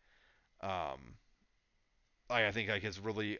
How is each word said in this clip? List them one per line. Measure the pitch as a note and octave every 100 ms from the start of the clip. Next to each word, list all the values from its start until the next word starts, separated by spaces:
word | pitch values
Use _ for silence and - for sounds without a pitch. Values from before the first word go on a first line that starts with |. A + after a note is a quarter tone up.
| _ - - _ _ -
Um, | G2 F#2 D2+ C2+ B1 - _ _ _ _ _ _ _ _ _ _ -
like, | A#2+ G#2+
I |
think, | G#2 G#2
like, | G#2
his | G#2 G2
really | G#2+ G#2 G#2+